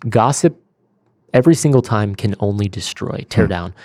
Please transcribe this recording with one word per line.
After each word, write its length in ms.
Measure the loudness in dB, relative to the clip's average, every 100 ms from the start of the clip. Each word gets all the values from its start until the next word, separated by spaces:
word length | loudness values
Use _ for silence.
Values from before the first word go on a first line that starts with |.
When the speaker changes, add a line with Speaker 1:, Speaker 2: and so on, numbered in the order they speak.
| -2
Speaker 1:
gossip, 500 | 2 2 2 -2 -2 _ _ _ _ _ _ _
every 220 | 2 4
single 280 | 4 4 2
time, 320 | 2 -2 -2 -4
can 180 | -4 -2
only 260 | -2 -2 -4
destroy, 560 | -6 -12 -10 -8 -8 -4
tear 160 | 0
Speaker 2:
Hmm. 60 | 0
Speaker 1:
down. 240 | 0 -8 -14